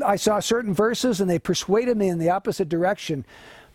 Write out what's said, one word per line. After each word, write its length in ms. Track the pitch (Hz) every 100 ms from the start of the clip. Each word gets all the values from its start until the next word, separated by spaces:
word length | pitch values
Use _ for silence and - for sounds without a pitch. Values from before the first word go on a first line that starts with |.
| 226
I 100 | 202
saw 240 | - 208
certain 340 | - 233 220
verses 460 | 185 214 233 254 185
and 100 | 190
they 100 | 170
persuaded 580 | - 170 - 208 247 220
me 100 | 196
in 120 | 170
the 100 | 165
opposite 400 | 185 214 190 175
direction. 560 | 165 180 202 - 147 - - - - -